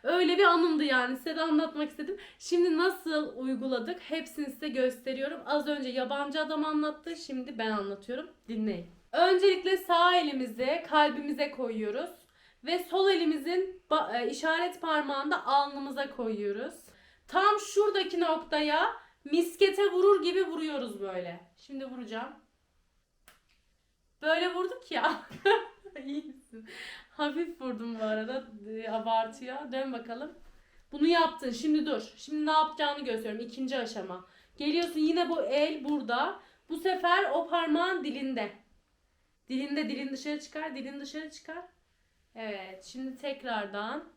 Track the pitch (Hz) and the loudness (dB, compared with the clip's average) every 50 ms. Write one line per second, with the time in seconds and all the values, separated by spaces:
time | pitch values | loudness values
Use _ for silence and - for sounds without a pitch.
0 | - 262 339 370 370 320 349 349 403 349 349 330 339 339 311 302 302 277 262 254 | 2 2 4 4 4 4 6 6 8 8 8 6 4 4 2 2 2 4 2 2
1 | 247 247 262 262 - 330 311 320 320 330 302 302 330 320 - 302 302 294 - - | 2 0 -4 -4 -6 -6 -4 -2 0 4 4 4 4 2 -2 -6 -6 -6 -6 -10
2 | 302 - 415 - - - - _ - - 349 339 349 359 320 311 349 381 370 - | -8 -8 -8 -10 -10 -20 -20 _ -4 0 4 4 4 4 4 4 2 2 0 0
3 | - 330 311 302 302 - - 233 262 262 262 214 262 262 262 233 220 330 349 - | -4 -2 -2 -2 -2 -2 -8 -6 -4 -4 -4 -4 -2 -2 -2 -2 -2 -4 -8 -8
4 | - - 302 330 311 - - 302 294 269 277 - 311 302 233 262 254 254 247 - | -8 -6 -6 -6 -6 -8 -8 -8 -8 -8 -8 -8 -8 -4 0 0 0 0 0 -4
5 | - 262 262 262 269 294 330 - - - 294 294 - 294 294 285 262 254 240 262 | -8 -6 -4 -4 -4 -6 -6 -8 -4 0 0 0 0 0 -2 -2 -4 -4 -2 -4
6 | 254 247 277 285 285 294 269 311 302 302 311 302 302 311 302 302 302 302 302 - | -2 -2 -2 -4 -4 -2 -2 -2 -2 -2 -2 -2 -2 0 0 0 0 -2 -4 -6
7 | - 330 339 330 - - 269 254 247 277 247 220 220 220 214 208 196 196 196 196 | -10 -12 -10 -10 -10 -8 -8 -8 -8 -8 -6 -4 -2 -2 -2 -2 -4 -6 -8 -8
8 | - - 247 277 320 - - _ _ - 233 220 214 214 185 170 175 - - - | -8 -8 -8 -8 -8 -12 -18 _ _ -8 -4 -2 -2 -2 -2 -4 -8 -14 -20 -20
9 | _ _ - 302 349 370 381 359 392 403 370 370 - 381 381 370 - - 349 339 | _ _ 4 4 6 6 8 8 6 6 4 4 2 2 2 2 4 4 6 8
10 | - 359 359 359 311 294 277 262 254 226 214 233 254 262 311 339 320 - 302 302 | 8 8 8 6 4 4 0 -2 -4 -4 -2 -2 0 0 0 -2 -2 2 6 6
11 | 302 294 240 294 285 294 294 294 294 285 - - 254 233 220 220 214 208 208 269 | 6 6 2 -2 -4 -4 -2 -2 -2 -4 -2 -6 -6 -4 -4 -2 -4 -2 -2 -4
12 | 330 349 - - _ _ _ _ _ _ _ _ - 277 349 349 349 - 349 381 | -6 -6 -10 -18 _ _ _ _ _ _ _ _ -4 -2 -2 -2 0 0 2 4
13 | 381 392 381 330 339 302 320 294 269 330 359 370 381 - - - _ _ 302 311 | 6 6 6 6 4 2 2 0 0 0 0 0 0 -2 -6 -14 _ _ 2 2
14 | - - 220 240 240 - 277 - 311 320 320 339 349 359 - - - 330 311 302 | 2 0 -2 -2 0 -2 -2 0 0 2 2 2 2 0 -2 -4 -2 2 2 2
15 | 294 269 277 269 277 302 359 - - 240 277 285 285 285 277 277 277 277 254 277 | 2 0 -2 -2 0 0 -2 0 2 4 4 4 4 2 -2 -8 -8 -6 -4 -4
16 | 277 269 - - 233 220 214 202 208 202 202 214 262 330 - - - - - _ | -4 -4 -4 -6 -4 -4 -2 -2 -2 -4 -4 -4 -6 -8 -10 -14 -20 -20 -20 _
17 | _ _ _ _ _ - - 359 392 415 427 415 - - - 392 427 403 - 392 | _ _ _ _ _ 0 2 4 6 6 4 4 -2 0 2 4 4 4 4 2
18 | 359 - 359 339 349 320 320 320 - - 311 302 302 294 302 320 381 453 440 - | 0 0 0 0 2 2 2 0 -2 -2 0 0 2 2 2 2 2 2 0 -6
19 | - _ _ _ _ 285 294 339 339 - - - 392 381 381 392 403 392 349 359 | -16 _ _ _ _ 2 2 2 2 2 4 4 4 4 6 4 2 4 4 6
20 | 370 403 403 359 311 349 359 381 370 320 330 320 320 311 285 269 247 220 202 196 | 8 8 8 6 4 0 2 2 0 0 -2 -4 -4 -4 -4 -4 -6 -6 -8 -8
21 | 196 190 185 180 175 170 170 175 - _ _ _ - - 277 269 269 254 254 247 | -8 -6 -6 -6 -6 -6 -10 -12 -16 _ _ _ -20 -14 -12 -10 -10 -10 -10 -12
22 | 240 208 220 220 247 277 - - _ _ _ _ _ _ _ _ _ _ _ _ | -10 -8 -8 -8 -8 -10 -12 -20 _ _ _ _ _ _ _ _ _ _ _ _
23 | _ _ _ _ _ - _ _ _ _ _ _ _ _ _ _ _ _ _ _ | _ _ _ _ _ -20 _ _ _ _ _ _ _ _ _ _ _ _ _ _
24 | _ _ _ _ 294 311 320 339 359 359 359 359 370 370 494 508 - - 320 247 | _ _ _ _ 2 2 2 4 2 0 0 -2 -2 -4 -4 -10 -10 -6 -4 0
25 | - - - - - - - - - 403 453 440 - - - _ _ 381 - 285 | 0 0 -2 -2 -10 -16 -18 0 4 4 4 4 2 -6 -16 _ _ -16 -16 -12
26 | 262 277 285 302 - - - - _ _ 226 226 220 220 - - - - - - | -10 -8 -8 -8 -8 -10 -18 -18 _ _ -20 -20 -18 -18 -16 -16 -14 -14 -16 -18
27 | - _ _ - 294 294 277 320 339 339 - _ 262 254 233 214 233 233 226 220 | -20 _ _ -4 -4 -2 -2 -4 -4 -6 -8 _ -8 -8 -6 -6 -8 -10 -6 -4
28 | 220 214 214 220 220 233 262 262 - 226 214 208 202 214 220 220 226 220 220 226 | -2 -2 -2 -2 -4 -4 -6 -6 -8 -10 -18 -16 -14 -10 -10 -8 -6 -4 -6 -4
29 | 220 226 226 226 226 220 220 - 254 247 262 277 302 247 254 262 269 269 254 233 | 0 2 2 2 2 0 -6 -12 -12 -10 -10 -10 -10 -6 -4 -4 -4 -4 -6 -8
30 | 226 233 233 247 285 311 - - - - - - _ _ _ - _ _ 285 285 | -8 -10 -10 -10 -10 -12 -14 -18 -20 -20 -20 -20 _ _ _ -20 _ _ -2 2
31 | 294 330 339 339 330 330 330 - 269 247 233 - - 311 302 302 302 302 262 220 | 4 4 6 6 4 2 0 -4 -6 -6 -4 -2 0 2 2 2 2 0 -2 -4
32 | - - - - - - 302 302 302 311 311 311 311 311 - - 294 285 285 294 | -4 -8 -16 -18 -12 -6 -4 -2 0 4 4 4 4 2 0 -2 -2 -2 -2 -4
33 | 277 247 220 220 220 220 208 226 240 233 - 262 262 254 277 262 233 220 - 214 | -4 -4 -4 -4 -4 -6 -6 -6 -8 -10 -8 -6 -4 -2 -2 -4 -4 -4 -6 -8
34 | 185 185 180 185 - _ _ _ _ _ _ - 285 302 302 339 349 339 - 311 | -8 -8 -10 -12 -14 _ _ _ _ _ _ -4 -2 0 2 2 0 0 0 0
35 | 311 320 330 359 349 - 330 311 - 202 262 294 294 320 311 302 254 285 294 285 | 2 2 4 2 2 2 0 -2 0 0 2 2 2 2 0 -6 -4 -4 -4 -2
36 | 226 214 233 254 294 370 403 - - - _ _ _ _ 330 330 - 381 359 - | -2 -2 0 0 0 -2 -4 -8 -14 -20 _ _ _ _ -8 -2 0 0 0 2
37 | 349 349 349 392 403 - 539 339 330 - 349 339 330 311 302 339 349 370 381 339 | 2 4 4 4 2 2 0 -2 0 0 0 0 2 2 2 2 2 0 0 -2
38 | 262 269 240 277 269 269 262 233 208 202 - - _ _ _ _ _ _ _ _ | -4 -6 -6 -6 -6 -4 -4 -4 -6 -6 -8 -16 _ _ _ _ _ _ _ _
39 | _ _ _ _ _ _ _ _ _ - 262 262 277 285 285 311 302 220 - 269 | _ _ _ _ _ _ _ _ _ -6 -6 -6 -4 -2 -2 -2 -2 -2 -4 -6
40 | 277 269 269 262 - 294 294 294 - - - 302 311 320 254 269 247 277 277 285 | -6 -8 -8 -8 -6 -6 -6 -6 -8 -10 -10 -8 -8 -8 -8 -8 -10 -10 -10 -12
41 | 285 277 - 302 320 302 - - _ - 320 349 359 359 _ _ _ _ _ _ | -12 -10 -10 -10 -12 -12 -16 -16 _ -14 -14 -14 -14 -16 _ _ _ _ _ _
42 | _ _ _ _ _ _ _ 226 226 214 202 196 190 185 190 190 - - - 247 | _ _ _ _ _ _ _ -10 -10 -8 -8 -10 -10 -14 -16 -18 -18 -16 -12 -10
43 | 262 262 254 254 294 277 269 277 - 247 226 214 202 196 202 202 214 226 269 311 | -10 -10 -10 -8 -8 -8 -8 -8 -6 -6 -4 -4 -4 -6 -6 -8 -6 -6 -8 -8
44 | 339 - _ | -10 -14 _